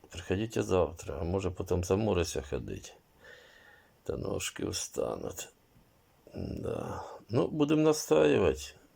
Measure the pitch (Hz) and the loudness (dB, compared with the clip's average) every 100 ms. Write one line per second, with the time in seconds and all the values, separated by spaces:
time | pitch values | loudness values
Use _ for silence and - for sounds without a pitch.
0 | - 87 - 95 113 117 107 92 76 85 | -18 -12 -4 -2 -2 -2 2 2 2 -2
1 | - 71 90 95 92 90 90 90 87 98 | -8 -6 -2 0 -2 -4 -2 0 2 2
2 | 110 90 82 - - 65 50 50 - - | 4 2 0 -2 -4 -6 -6 -10 -12 -20
3 | _ _ - - - - - - _ _ | _ _ -20 -20 -20 -20 -20 -20 _ _
4 | - - 101 98 - - 92 92 - - | -6 -4 -4 -4 -6 -6 -6 -6 -6 -4
5 | 60 - - - - - _ _ _ _ | -4 -4 -8 -10 -14 -16 _ _ _ _
6 | _ _ - - - - - 78 - 85 | _ _ -16 -8 -6 -6 -4 -6 -6 -8
7 | - - - 117 175 156 147 151 156 156 | -10 -14 -2 0 2 2 4 4 4 4
8 | - 156 151 131 90 67 - - _ | 4 6 6 6 4 2 -2 -14 _